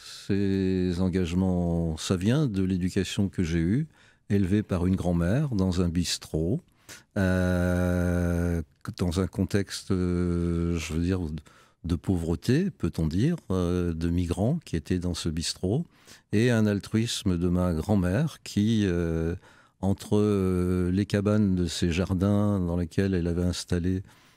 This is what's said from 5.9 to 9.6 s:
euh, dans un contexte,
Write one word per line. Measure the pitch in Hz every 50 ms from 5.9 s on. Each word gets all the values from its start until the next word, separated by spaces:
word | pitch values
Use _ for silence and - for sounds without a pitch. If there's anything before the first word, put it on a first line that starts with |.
| 80 90 85 - - - - - - 78 80 87 127 175 - _ _ _ _ - - - - _ -
euh, | 101 98 92 92 92 90 90 90 90 87 90 90 90 90 90 90 90 87 90 87 87 87 87 87 85 85 87 85 85 80 - _ _ - - 104 -
dans | 95 87 82 95
un | 92
contexte, | 82 - - 92 - - 101